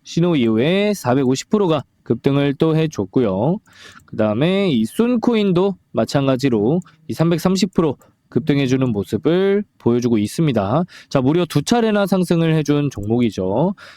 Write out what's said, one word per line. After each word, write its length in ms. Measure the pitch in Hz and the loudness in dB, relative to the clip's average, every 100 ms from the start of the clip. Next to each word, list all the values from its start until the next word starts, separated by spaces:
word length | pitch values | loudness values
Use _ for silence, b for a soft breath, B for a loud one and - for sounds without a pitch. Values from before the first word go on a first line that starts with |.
신호 340 | - - 175 156 | -8 -2 0 2
이후에 580 | 117 110 143 190 208 | 2 2 0 0 -2
사백오십 560 | 202 123 131 127 131 - | -2 0 0 0 -2 -2
프로가 340 | 214 190 151 - _ | 0 0 -2 -4 _
급등을 500 | - 117 143 139 143 | -6 -2 0 0 0
또 200 | 139 165 156 | 0 0 0
해줬고요. 800 | 160 - - 135 113 95 127 202 B B B B _ | -2 -4 -4 0 0 0 -2 -2 B B B B _
그 100 | - | -2
다음에 540 | 107 107 165 190 196 | -2 0 0 0 0
이 160 | 120 113 | 0 -2
순코인도 920 | - 233 247 247 226 202 175 202 185 _ | 0 0 0 0 2 2 2 0 -2 _
마찬가지로 880 | 117 113 143 135 131 135 110 107 175 b b - | -4 -2 0 0 0 0 2 2 0 b b -12
이 40 | |
삼백삼십 600 | 113 165 165 185 190 196 | -2 0 2 0 0 0
프로 240 | - 165 123 b b _ | 0 -2 -2 b b _
급등해주는 580 | 123 156 143 135 131 131 | -4 0 0 0 0 0
모습을 720 | 101 95 104 147 175 196 202 208 _ | -2 -4 -2 0 0 0 0 -4 _
보여주고 380 | 120 120 120 113 | 0 0 2 0
있습니다. 680 | 104 - 156 113 98 139 180 B B | 0 -2 0 0 0 -2 -2 B B
자, 120 | 143 | -2
무려 240 | 127 170 170 | 0 0 0
두 160 | 147 | -2
차례나 440 | 147 240 226 208 196 | 0 0 2 0 0
상승을 480 | 190 175 170 165 | 0 0 0 2
해준 340 | 156 147 147 143 | 0 0 0 -2
종목이죠. 840 | 101 101 117 117 98 92 107 175 196 B | -6 -4 0 0 -2 -2 0 -2 -4 B